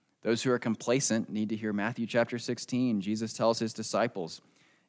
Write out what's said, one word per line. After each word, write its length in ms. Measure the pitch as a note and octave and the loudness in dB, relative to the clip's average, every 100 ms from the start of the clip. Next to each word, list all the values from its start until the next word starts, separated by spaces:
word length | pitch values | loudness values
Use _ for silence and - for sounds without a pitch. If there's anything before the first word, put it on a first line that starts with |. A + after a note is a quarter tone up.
| _ _ | _ _
Those 200 | - A#2 | 0 2
who 80 | C3 | 2
are 80 | B2 | 2
complacent 720 | B2 G#2+ - C3+ - A2+ F#2+ | 0 -2 2 2 2 0 0
need 180 | G#2+ G#2+ | -2 -2
to 60 | A2 | -2
hear 160 | G#2+ | -2
Matthew 340 | G#2 G#2 B2 A2+ | -2 -2 -4 0
chapter 340 | A#2+ A#2 A#2+ | 2 2 -2
sixteen. 600 | - A#2 - B2 B2+ G#2+ | -4 -6 -2 0 2 2
Jesus 320 | F#2+ A2 A2 | 0 -2 -4
tells 280 | - A2+ A2+ | 2 2 4
his 120 | A2 | 0
disciples, 680 | - G#2+ G2+ A#2 G2 E2 - - _ _ _ | -4 -2 0 0 -2 -8 -10 -18 _ _ _